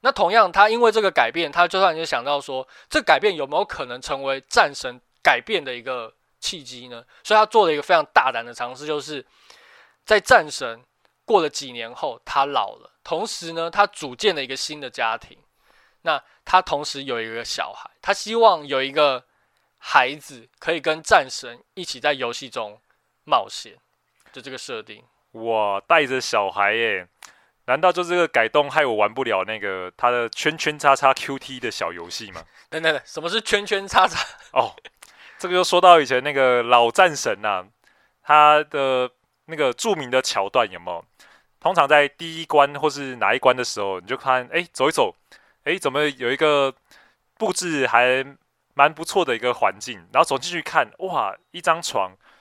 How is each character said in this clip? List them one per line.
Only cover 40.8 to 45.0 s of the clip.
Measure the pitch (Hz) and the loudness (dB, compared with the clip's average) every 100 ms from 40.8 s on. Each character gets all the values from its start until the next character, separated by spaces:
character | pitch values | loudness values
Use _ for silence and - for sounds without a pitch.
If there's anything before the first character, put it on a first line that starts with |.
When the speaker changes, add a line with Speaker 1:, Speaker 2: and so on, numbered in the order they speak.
| 87 | -10
Speaker 2:
有？ | 85 - _ - _ _ _ | -12 -12 _ -20 _ _ _
通 | 165 | -2
常 | 180 139 | 2 4
在 | 147 143 | 4 4
第 | _ 165 160 | _ -14 -12
一 | |
关 | 160 151 143 143 | 0 2 2 2
或 | 151 | -4
是 | 143 135 123 | -4 -10 -4
哪 | 101 | -2
一 | 123 | 2
关 | 131 127 | 2 2
的 | |
时 | 120 - | -2 -6
候， | 98 95 | -6 -6
你 | 90 | -8
就 | 131 | -8
看， | 135 127 127 | -2 -2 -2
哎， | 165 175 | -6 -8
走 | - 131 | -2 -2
一 | |
走， | 156 | 0